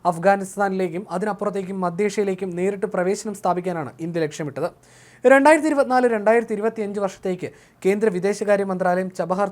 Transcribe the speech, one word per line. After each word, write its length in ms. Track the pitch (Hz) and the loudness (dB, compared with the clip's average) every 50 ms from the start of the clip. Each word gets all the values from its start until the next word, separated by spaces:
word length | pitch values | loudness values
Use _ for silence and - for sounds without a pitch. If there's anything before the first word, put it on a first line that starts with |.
| - | -2
അഫ്ഗാനിസ്ഥാനിലേക്കും 1000 | 175 170 165 165 196 196 202 190 190 - 196 202 196 190 190 185 175 160 180 214 - | -2 -2 2 4 4 4 2 0 -8 -4 -2 -2 -2 0 -2 -2 -2 -4 -6 -8 -6
അതിനപ്പുറത്തേക്കും 720 | 170 180 208 214 196 190 202 208 190 202 190 180 196 190 | -6 -4 -4 -4 -4 -4 -4 -4 -4 -4 -8 -6 -6 -4
മധ്യേഷ്യയിലേക്കും 680 | 185 175 170 170 208 208 202 220 202 196 190 180 196 185 | -4 -4 -2 -2 -2 -2 0 -2 -2 -2 -2 -4 -6 -6
നേരിട്ട് 360 | 170 175 185 196 202 190 214 | -4 -2 -2 -2 -2 -2 -6
പ്രവേശനം 500 | 190 196 185 175 185 208 208 - 220 202 | -4 -2 -2 0 0 -2 -4 -4 -10 -10
സ്ഥാപിക്കാനാണ് 580 | - - 185 175 180 175 185 175 165 147 120 - - | -4 -2 -2 -2 0 -2 -4 -4 -6 -6 -8 -10 -10
ഇന്ത്യ 220 | 165 170 170 170 | -8 -6 -2 -2
ലക്ഷ്യമിട്ടത്. 480 | 160 151 151 - 156 143 - 135 156 175 - _ _ _ - - - - - - - | -2 -2 -4 -6 -8 -6 -6 -6 -6 -6 -6 _ _ _ -20 -20 -20 -20 -10 2 4
രണ്ടായിരത്തി 420 | 254 269 277 277 294 320 320 285 | 6 6 8 8 8 6 6 4
ഇരുപത്തിനാല് 400 | 311 294 277 262 233 254 254 247 | 2 2 2 2 2 2 2 4
രണ്ടായിരത്തി 460 | 240 226 208 202 214 226 233 226 226 220 | 2 2 2 2 4 4 4 2 0 -4
ഇരുപത്തിയഞ്ച് 460 | 196 208 220 220 220 208 196 202 208 | -2 -2 -4 -4 -4 -6 -6 -4 -4
വർഷത്തേക്ക് 500 | 202 190 - - - 190 180 180 151 - - - - _ _ _ - | -4 -4 -6 -6 -6 -6 -4 -4 -6 -10 -12 -14 -20 _ _ _ 0
കേന്ദ്ര 240 | 185 202 208 220 220 | 0 2 2 2 0
വിദേശകാര്യ 540 | 180 180 170 202 208 202 214 202 202 196 196 | 0 0 -2 -2 -2 -2 0 2 2 2 2
മന്ത്രാലയം 480 | 196 185 180 185 180 180 185 185 185 | -2 -2 0 2 2 2 0 -2 -4
ചബഹാർ 400 | 185 - 175 165 180 196 202 202 | -4 -6 -4 -2 0 0 -2 -2